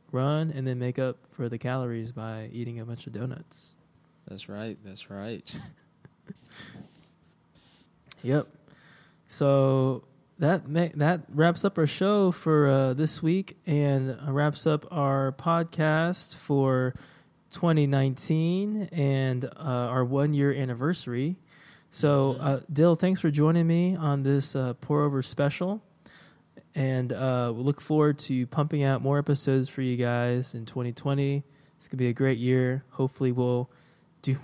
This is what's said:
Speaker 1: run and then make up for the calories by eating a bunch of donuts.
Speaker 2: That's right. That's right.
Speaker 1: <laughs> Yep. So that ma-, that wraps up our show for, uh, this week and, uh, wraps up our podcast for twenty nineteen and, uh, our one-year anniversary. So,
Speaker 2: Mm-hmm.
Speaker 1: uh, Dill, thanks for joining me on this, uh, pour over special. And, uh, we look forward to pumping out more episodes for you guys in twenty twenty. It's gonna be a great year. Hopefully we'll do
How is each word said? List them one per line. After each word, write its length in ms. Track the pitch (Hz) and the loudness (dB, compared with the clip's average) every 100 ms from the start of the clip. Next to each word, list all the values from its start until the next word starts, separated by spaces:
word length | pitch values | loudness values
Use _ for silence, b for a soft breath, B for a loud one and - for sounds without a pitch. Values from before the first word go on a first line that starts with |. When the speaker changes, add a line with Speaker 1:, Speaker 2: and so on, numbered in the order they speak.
| _ | _
Speaker 1:
run 420 | 123 135 151 160 | -2 0 0 -2
and 120 | 143 131 | -4 -4
then 120 | 123 | -2
make 200 | 123 131 | -2 -2
up 180 | 127 - _ | -2 -4 _
for 220 | - 120 | -8 -6
the 80 | 117 | -4
calories 540 | 123 131 123 117 113 | -4 -4 -4 -6 -8
by 360 | 113 113 110 107 | -10 -10 -10 -10
eating 300 | 117 117 117 | -10 -10 -10
a 60 | 113 | -10
bunch 200 | 117 - | -12 -10
of 60 | |
donuts. 640 | 107 123 - - - - - _ _ _ _ - | -8 -8 -8 -14 -18 -18 -20 _ _ _ _ -18
Speaker 2:
That's 220 | 95 - | -16 -12
right. 300 | 101 113 - | -10 -10 -10
That's 260 | 101 95 - | -16 -18 -14
right. 440 | 101 107 110 - - | -12 -10 -12 -12 -16
Speaker 1:
<laughs> 760 | - - _ _ - _ - - - B B B B _ _ _ _ _ _ _ - - _ _ - - | -16 -20 _ _ -20 _ -20 -20 -20 B B B B _ _ _ _ _ _ _ -20 -20 _ _ -18 -8
Yep. 240 | 113 143 - - - B B B B B - | -2 -2 -2 -12 -20 B B B B B -10
So 760 | - 143 139 135 131 131 127 - _ _ - | 0 4 6 6 4 2 -2 -10 _ _ -2
that 300 | 147 185 - | 2 0 0
ma-, 200 | 160 170 147 | 0 0 2
that 260 | 151 175 - | 2 0 -2
wraps 320 | 147 170 170 | 2 4 4
up 140 | 196 170 | 0 2
our 80 | 151 | 0
show 460 | - 190 208 190 | 2 2 4 2
for, 340 | - 160 151 143 | 0 2 4 6
uh, 240 | 135 135 | 4 2
this 280 | 127 156 - | 0 -2 0
week 340 | 160 185 190 - - | 0 0 -4 -10 -2
and, 440 | 147 143 139 131 123 143 | 0 2 2 -2 -6 -4
uh, 60 | |
wraps 340 | 139 151 147 165 | 0 0 0 0
up 200 | 151 - | 0 -2
our 400 | 165 139 139 135 | -2 0 2 0
podcast 1040 | 131 170 170 165 - 156 156 170 180 - | -2 0 0 -2 0 2 2 0 -4 -8
for 600 | - - 139 135 127 127 - B B B B _ | -8 -2 2 2 2 0 -4 B B B B _
twenty 340 | - 170 156 143 | -2 2 4 4
nineteen 1000 | 139 135 127 - 160 165 185 208 214 190 | 2 2 0 0 0 2 0 -2 -4 -4
and, 520 | 170 139 135 131 127 | 0 0 2 0 -2
uh, 40 | 127 - | -4 -6
our 460 | 147 123 120 131 | -2 -2 0 0
one-year 480 | 123 139 151 143 139 | 2 2 2 2 2
anniversary. 840 | 135 127 117 143 180 127 120 147 185 _ B B B B | 2 -2 -2 -2 -2 -4 -2 -2 -4 _ B B B B
So, 440 | - 147 143 135 131 | 0 2 4 2 0
Speaker 2:
Mm-hmm. 80 | 147 | -2
Speaker 1:
uh, 140 | 135 - | -2 -2
Dill, 240 | 143 170 165 | 4 4 4
thanks 240 | 180 185 | 2 2
for 100 | 160 | 0
joining 360 | 147 156 170 165 | 4 4 4 4
me 280 | 170 180 185 | 2 2 0
on 260 | 151 139 | 0 0
this, 340 | 135 139 135 139 | 2 2 0 -2
uh, 180 | 127 | -2
pour 280 | 120 - 147 | -4 -2 2
over 180 | 147 139 | 2 0
special. 600 | - - 147 - 180 208 - _ B B B B B - - | -2 0 0 0 -4 -6 -10 _ B B B B B -20 -10
And, 380 | - 135 131 127 | -2 0 0 -2
uh, 400 | 120 131 123 120 117 | -2 0 0 0 -2
we 60 | |
look 180 | 135 143 | -2 -2
forward 380 | - 151 151 143 | 0 4 4 2
to 260 | - 127 123 | -2 -2 -2
pumping 340 | - 151 147 | -2 0 2
out 180 | 139 135 | 2 2
more 160 | 135 143 | 0 0
episodes 500 | 143 139 - 135 127 | 0 0 2 0 0
for 140 | - | -4
you 140 | 131 123 | -4 0
guys 580 | 120 120 120 123 123 | 0 0 0 -2 -4
in 120 | 117 113 | -10 -10
twenty 260 | 127 123 | -6 -6
twenty. 520 | 120 139 139 139 139 - b b b | -4 -2 0 0 -2 -6 b b b
It's 100 | - | -10
gonna 100 | 131 | -2
be 100 | 123 | 0
a 40 | |
great 240 | 120 135 117 | 2 0 2
year. 460 | 123 127 127 135 - | 2 2 2 -2 -6
Hopefully 420 | - 135 - 131 | -4 -4 0 0
we'll 380 | 123 123 123 127 b b b b _ | 2 0 0 -4 b b b b _
do 140 | - 135 | -4 -4